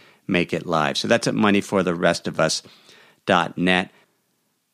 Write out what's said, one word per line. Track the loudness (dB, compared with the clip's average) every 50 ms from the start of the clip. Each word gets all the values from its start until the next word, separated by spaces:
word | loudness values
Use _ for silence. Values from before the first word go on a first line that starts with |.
| -20 -20 _ _ _
make | -2 0 0 0 0
it | -4 -6 -4
live. | -2 0 0 0 0 -2
So | -4 0 2
that's | 0 2 2
at | -2 -2
money | 2 2 4 2 2
for | 0 0 -2 0
the | 0 0 -2
rest | 0 0 0 0 0 -4 -8
of | -2 0
us | 0 0 0 -4 -8 -14 -20 _ _ -20 -20 -20 -20 _ _ _ -2
dot | 0 0 2 0 -2 -4 -2
net. | 0 2 2 0 -2 -4 _ _ _ _ _ _ _ _ _ _ _ _ _ _ _ _